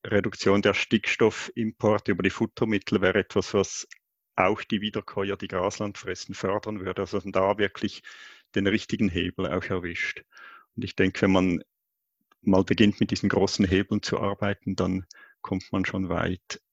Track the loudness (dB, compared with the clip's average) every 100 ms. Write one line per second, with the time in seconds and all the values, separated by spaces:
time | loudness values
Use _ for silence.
0 | -2 0 0 0 2 4 4 2 2 0
1 | 0 2 2 2 -6 -6 -6 0 2 2
2 | 0 0 0 0 -4 -2 -2 -2 2 4
3 | 4 4 2 0 0 2 0 -2 -12 -18
4 | _ _ _ 2 2 2 -2 -4 -2 -6
5 | -6 -4 -4 -4 -4 -2 -2 -2 -6 -8
6 | -8 -8 -10 -6 -2 -2 -4 -6 -6 -4
7 | -4 -4 -2 0 2 2 -2 -2 -6 -6
8 | -16 -20 -20 -20 _ -2 0 0 -2 -2
9 | 0 0 -4 -4 -4 -2 -2 -4 -6 -6
10 | -6 -8 -16 -20 -20 -20 _ -10 -6 0
11 | 0 4 4 6 4 0 -4 _ _ _
12 | _ _ _ _ 2 4 4 4 2 2
13 | 0 0 0 2 0 2 2 2 0 -4
14 | -4 -4 -4 -2 -4 -4 -4 -2 -2 -2
15 | -6 -16 -20 _ -6 -6 -2 -4 -2 -4
16 | -2 -2 -2 -4 -10 -16 _